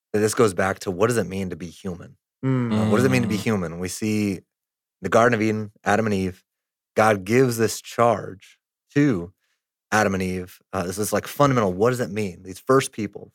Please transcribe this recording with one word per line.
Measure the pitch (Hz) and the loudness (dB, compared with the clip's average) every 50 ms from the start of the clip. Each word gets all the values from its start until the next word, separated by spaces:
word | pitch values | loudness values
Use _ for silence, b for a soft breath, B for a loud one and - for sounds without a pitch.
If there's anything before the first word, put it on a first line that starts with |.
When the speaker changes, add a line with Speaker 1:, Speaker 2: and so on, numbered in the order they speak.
| _ _ - | _ _ 0
Speaker 1:
that | 104 | 0
this | 107 110 - | 2 2 4
goes | 127 117 104 87 | 4 4 4 4
back | 95 95 95 98 - | 0 -2 -2 -2 -4
to | - 101 | -6 -6
what | 90 87 107 | 0 0 0
does | 120 120 | 2 2
it | 113 92 | 0 -2
mean | 87 95 98 95 90 | -2 -4 -6 -6 -6
to | 87 | -8
be | 78 90 | -10 -12
human? | 82 - - - 95 85 90 87 123 - _ _ _ _ _ 131 | -14 -14 -12 -10 -10 -10 -10 -14 -20 -20 _ _ _ _ _ -4
Speaker 2:
Mm. | 131 131 127 120 117 110 | -2 0 0 0 0 0
Speaker 1:
Uh, | 107 107 107 | 0 2 2
what | 104 | 2
does | 117 127 | 2 4
it | 131 | 2
mean | 127 127 117 | 2 2 0
to | |
be | 101 - | 0 -2
Speaker 3:
Mm. | 95 | -2
Speaker 1:
human? | - 120 110 95 87 78 78 87 | -2 -2 -2 -2 -2 -6 -6 -6
We | 92 | -8
see | 92 - - 110 107 107 104 104 101 92 95 - _ _ _ _ _ _ _ _ _ _ _ | -8 -6 -4 -2 -2 0 0 0 -2 -4 -6 -10 _ _ _ _ _ _ _ _ _ _ _
the | 92 95 | -4 2
Garden | 113 113 117 123 117 | 4 4 6 4 4
of | 104 | 2
Eden, | 110 110 107 107 107 104 - _ - | 0 0 -2 -4 -6 -10 -14 _ -2
Adam | 98 101 107 110 | 0 0 2 2
and | 110 104 | 0 0
Eve. | 95 95 90 90 - _ _ _ _ _ _ _ _ _ _ _ | -2 -2 -4 -6 -10 _ _ _ _ _ _ _ _ _ _ _
God | 110 107 110 107 98 90 | 2 4 4 2 0 0
gives | 98 117 127 135 123 117 | 2 2 4 4 2 2
this | 113 113 101 - - | 0 0 -2 -2 -8
charge | - - - - 117 120 107 95 95 98 95 95 - - _ _ _ _ _ _ _ _ _ | -12 -8 -2 2 2 2 2 0 -4 -10 -14 -16 -20 -20 _ _ _ _ _ _ _ _ _
to | 147 147 143 110 87 85 95 - _ _ _ _ _ _ _ _ _ _ _ | 2 2 2 2 0 -4 -8 -14 _ _ _ _ _ _ _ _ _ _ _
Adam | 104 107 104 98 95 | 0 2 2 2 0
and | 92 92 | 0 -2
Eve. | 92 92 92 90 92 - - _ _ - | -4 -4 -6 -8 -12 -16 -20 _ _ -6
Uh, | 95 87 | -4 -4
this | 92 92 | -4 -4
is, | 104 107 - 104 | -4 -4 -2 -2
like, | 98 - | -4 -4
fundamental. | - - - 143 139 127 120 107 92 90 | -4 0 2 2 4 4 2 2 0 2
What | 92 110 123 | 2 2 2
does | 127 120 | 2 0
it | 117 85 | -4 -4
mean? | 98 110 107 95 85 - 95 | -4 -4 -6 -6 -8 -12 -16
These | 95 90 - | -16 -16 -8
first | - - 131 135 135 - | 0 2 2 2 2 0
people, | - - 104 101 - - - - | -6 -8 -8 -8 -8 -14 -18 -18